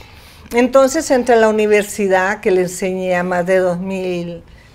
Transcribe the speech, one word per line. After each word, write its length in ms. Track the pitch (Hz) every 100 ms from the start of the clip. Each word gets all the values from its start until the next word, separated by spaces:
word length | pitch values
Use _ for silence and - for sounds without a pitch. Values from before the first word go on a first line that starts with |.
| - - - - -
Entonces 560 | 233 247 262 262 320 277
entré 240 | 262 247
a 40 | 233
la 100 | 220
universidad, 920 | 214 214 208 202 - 196 185 185 208
que 120 | 214
le 100 | 185
enseñé 540 | 180 - 190 185 185 180
a 80 |
más 200 | 180 180
de 140 | 175 185
dos 220 | 180 175
mil 640 | 190 190 185 180 170 170 - - -